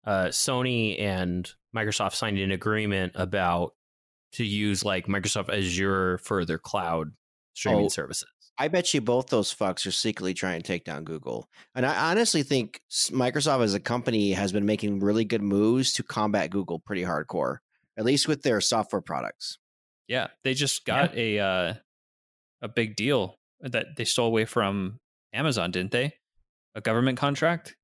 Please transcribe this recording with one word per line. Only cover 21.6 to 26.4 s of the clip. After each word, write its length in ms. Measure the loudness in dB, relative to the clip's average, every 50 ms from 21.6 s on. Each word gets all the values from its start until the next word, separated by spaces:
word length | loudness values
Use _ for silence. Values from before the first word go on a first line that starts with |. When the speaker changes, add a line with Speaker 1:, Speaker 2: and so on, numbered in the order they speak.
| 0 0 -2 -6 _ _ _ _ _ _ _ _ _ _ _ _ _ _ _ _
Speaker 3:
a 60 | -12
big 280 | -4 -2 -2 -2 -2 -2
deal 440 | -2 0 2 2 2 0 -2 -6 _ _ _ _ _
that 340 | -10 -4 -4 -4 -4 -4 -8
they 100 | -4 -2
stole 220 | -2 0 2 2
away 180 | 4 4 2 2
from 540 | 2 2 0 2 2 0 0 -2 -4 -6 -12 _ _ _ _ _ _ -6
Amazon, 380 | -2 -2 0 0 0 -2 -2
didn't 200 | -2 -4 -2 0
they? 220 | 0 0 0 0 -4 _ _ _ _ _